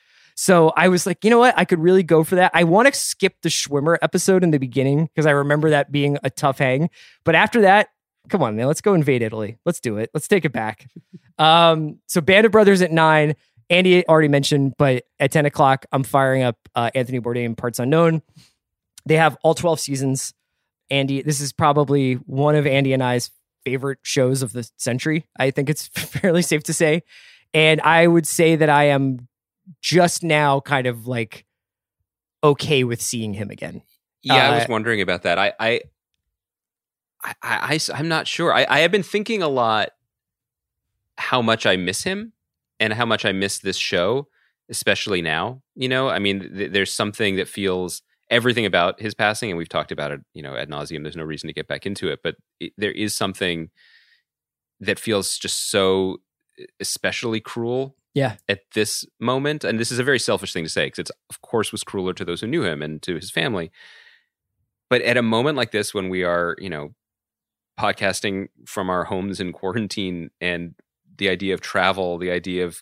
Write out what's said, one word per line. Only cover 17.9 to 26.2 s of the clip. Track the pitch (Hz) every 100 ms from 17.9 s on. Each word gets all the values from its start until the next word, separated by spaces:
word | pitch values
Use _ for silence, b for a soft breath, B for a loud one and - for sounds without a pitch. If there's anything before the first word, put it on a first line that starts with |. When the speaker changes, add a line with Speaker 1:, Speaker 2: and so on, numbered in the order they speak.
| 160 165 160 - b b b _ _ _ -
Speaker 1:
They | 135 156
have | 160 135
all | 160
twelve | 160 170 156
seasons. | - 135 135 135 - - _ _ _ _ -
Andy, | 139 135 139
this | 147 139
is | 143
probably | - 160 143 139 143 131
one | 127 - 135 147
of | 151 143
Andy | 135 135
and | 131
I's | 127 123 - _ _ _
favorite | 127 131 139 135
shows | - - 127 131
of | 123
the | 123 113 -
century. | 127 120 156 156 - -
I | 131
think | 139 139
it's | 151 -
<laughs> |
fairly | - - -